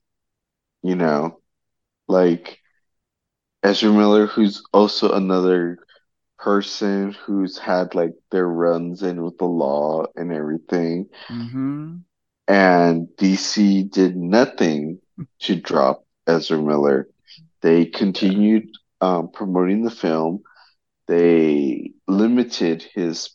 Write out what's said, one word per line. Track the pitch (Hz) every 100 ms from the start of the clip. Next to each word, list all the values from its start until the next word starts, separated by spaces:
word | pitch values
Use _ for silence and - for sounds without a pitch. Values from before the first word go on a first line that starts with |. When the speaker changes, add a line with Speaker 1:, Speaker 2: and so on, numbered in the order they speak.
| _ _ _ _ _ _ _ _
Speaker 1:
You | 180 180
know, | 170 - 165 - _ _ _ _ _ _ -
like, | 92 90 85 - - _ _ _ _ _ _ _ _ _ _
Ezra | 101 98 107
Miller, | 104 104 107 104
who's | - 104 - -
also | 101 104 - 104
another | 98 95 92 92 90 85 87 _ _ _ _ _ _
person | 107 101 101 - 101 98 98 101 -
who's | 101 92 -
had, | - 90 90 90
like, | 82 - _
their | 95 90
runs | 85 85 85 85 87
in | 92 87
with | 85 -
the | 87
law | 85 69 71 76 80 80 -
and | 85
everything. | 78 76 80 - 90 82 85 101 - -
Speaker 2:
Mm-hmm. | 117 120 131 135 147 156 175 - _ _ _ -
Speaker 1:
And | 98 92 87 85 82 82 -
D | 98 95
C | - 107 101 98
did | 98 98 92 90
nothing | 87 110 139 - 85 76 76 85 _ - - _
to | - 87
drop | - 80 67 - _ _ -
Ezra | 82 76 80
Miller. | 76 73 71 67 - _ _ - _ _
They | 85 85
Speaker 2:
Yeah. | 82 -
Speaker 1:
continued, | 101 90 98 98 107 110 110 - _ _
um, | 92 87 85
promoting | - 101 90 90 104
the | 117
film. | - 87 80 80 92 - _ _ _ _ _ -
They | 87 85 82 80 73 69 - - - -
limited | 98 113 123 120 - 87 82
his | - 104 87 82 -